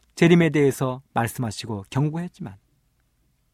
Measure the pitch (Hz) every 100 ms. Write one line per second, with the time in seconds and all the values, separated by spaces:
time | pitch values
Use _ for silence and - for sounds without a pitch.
0 | _ - 170 175 165 147 139 - 131 127
1 | - 117 117 - 113 - 113 104 98 131
2 | 151 160 175 - 139 98 _ _ _ _
3 | _ _ _ _ _